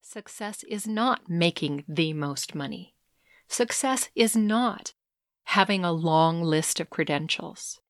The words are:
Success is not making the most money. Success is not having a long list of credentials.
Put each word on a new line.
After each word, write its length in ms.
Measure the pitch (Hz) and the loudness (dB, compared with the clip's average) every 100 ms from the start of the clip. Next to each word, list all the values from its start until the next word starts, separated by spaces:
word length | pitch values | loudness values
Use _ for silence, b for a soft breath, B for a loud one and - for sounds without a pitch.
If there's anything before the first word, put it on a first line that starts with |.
Success 640 | - 220 - - 208 208 | -16 -16 -16 -12 -12 -12
is 240 | - 214 214 | -8 -6 -4
not 420 | 214 240 - - | 0 2 0 -2
making 540 | 170 170 165 151 143 143 | 2 2 2 -4 -4 -4
the 260 | 151 160 | -2 0
most 420 | 156 143 139 - 156 | 0 -4 -4 -6 -8
money. 400 | 139 110 180 _ _ b b b b | -8 -10 -14 _ _ b b b b
Success 640 | - 240 - 262 262 - - | -2 -2 0 0 0 -2 2
is 180 | 226 | 2
not 580 | 226 208 220 247 - - - _ _ _ _ | 4 2 2 0 -4 -12 -16 _ _ _ _
having 400 | - - 190 202 | -2 2 2 2
a 80 | 175 | 0
long 500 | 165 160 160 165 165 | 0 4 6 6 4
list 380 | 170 156 160 - | 2 2 2 -4
of 100 | - | -6
credentials. 880 | - 156 147 160 - 165 - - - _ | -2 0 0 -2 -6 -6 -12 -14 -14 _